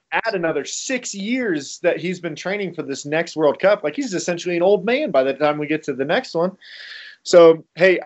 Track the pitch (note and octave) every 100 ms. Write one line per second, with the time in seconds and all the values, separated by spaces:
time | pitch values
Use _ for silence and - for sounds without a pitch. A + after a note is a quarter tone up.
0 | - E3+ A3 G3 E3 D3+ C3 - - B3+
1 | B3+ G3+ G3+ B3+ A#3 D#3 C3+ - F3 E3
2 | - F3+ E3+ D3+ F#3 G#3 F#3+ - C3+ C3+
3 | D3 D#3 E3+ D3+ D3+ C3 F#3+ G3+ D3+ -
4 | C4 F3 - E3+ F3 E3+ F3+ G3+ G3 B3+
5 | D4+ C#3 C3+ C3+ D3+ D3+ D3 D#3 D3+ B2+
6 | C#3 G#3 - E3 F3+ G3 - - - -
7 | - - - F3 E3 E3 - - F#3 F3